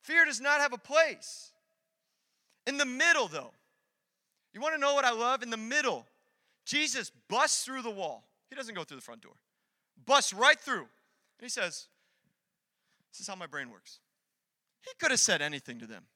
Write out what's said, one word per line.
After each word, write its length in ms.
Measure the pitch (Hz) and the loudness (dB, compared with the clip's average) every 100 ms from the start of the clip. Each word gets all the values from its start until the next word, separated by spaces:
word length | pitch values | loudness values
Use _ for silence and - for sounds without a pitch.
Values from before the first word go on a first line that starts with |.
Fear 240 | - 330 320 | 2 4 4
does 160 | 226 | 2
not 180 | 277 294 | 0 2
have 140 | 285 | 2
a 40 | 247 | -2
place. 760 | - 294 320 202 - - - _ _ _ _ _ _ _ _ _ _ _ - | 0 4 4 0 -14 -16 -18 _ _ _ _ _ _ _ _ _ _ _ -6
In 120 | 277 | 0
the 80 | 277 | -2
middle, 420 | 254 339 320 208 | 2 4 4 2
though, 260 | 151 120 _ _ _ _ _ _ _ _ _ _ | -4 -10 _ _ _ _ _ _ _ _ _ _
you 100 | - | -4
wanna 160 | 294 311 | -2 2
know 180 | 277 285 | 2 4
what 100 | 262 | 2
I 60 | |
love? 320 | 226 240 262 | 2 0 0
In 80 | 240 | -4
the 60 | 226 | -8
middle, 520 | 220 294 269 143 - _ _ _ _ _ - | -2 0 0 -2 -8 _ _ _ _ _ -4
Jesus 460 | 294 302 247 202 _ _ | -2 0 -2 -8 _ _
busts 360 | 226 294 - | 2 2 2
through 200 | - 262 | -2 -6
the 80 | 233 | -8
wall. 360 | 202 170 117 _ _ _ | -6 -8 -8 _ _ _
He 60 | 277 | -14
doesn't 200 | 233 196 | -10 -10
go 80 | |
through 140 | 156 135 | -12 -14
the 60 | |
front 180 | - 117 | -16 -20
door. 160 | - _ _ _ _ _ _ _ | -20 _ _ _ _ _ _ _
Busts 380 | - 277 - | 2 4 4
right 260 | 190 262 302 | 4 6 6
through. 240 | - 226 | 0 -6
And 580 | 120 _ _ _ _ _ | -6 _ _ _ _ _
he 80 | 240 | -10
says, 380 | 240 180 - - _ _ _ _ _ _ _ _ _ _ _ _ | -4 -4 -6 -16 _ _ _ _ _ _ _ _ _ _ _ _
"This 100 | - | -14
is 60 | - | -12
how 80 | 190 | -12
my 120 | 165 | -10
brain 220 | 143 127 | -10 -10
works." 300 | 98 - - _ _ _ _ _ _ _ _ | -14 -20 -20 _ _ _ _ _ _ _ _
He 120 | - 523 | -20 -4
could 160 | 320 | 0
have 80 | 240 | 2
said 220 | - 170 | 2 2
anything 380 | 147 147 - 120 | 0 -6 -10 -14
to 80 | 113 | -14
them. 200 | 104 _ | -18 _